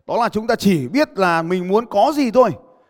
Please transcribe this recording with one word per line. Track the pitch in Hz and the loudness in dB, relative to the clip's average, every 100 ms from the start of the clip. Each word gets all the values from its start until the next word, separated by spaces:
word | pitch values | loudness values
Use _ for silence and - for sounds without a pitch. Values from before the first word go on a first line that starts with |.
| - | -6
đó | 185 | -2
là | 226 | -2
chúng | 214 226 | -2 -4
ta | 233 | 0
chỉ | 202 165 123 | 0 0 0
biết | 240 302 190 | -2 -2 0
là | 180 165 | 0 0
mình | 165 185 180 | -2 -4 0
muốn | 208 233 | -2 0
có | 202 247 294 | 0 2 2
gì | 254 | 0
thôi, | 226 233 139 - _ _ | 2 2 0 -14 _ _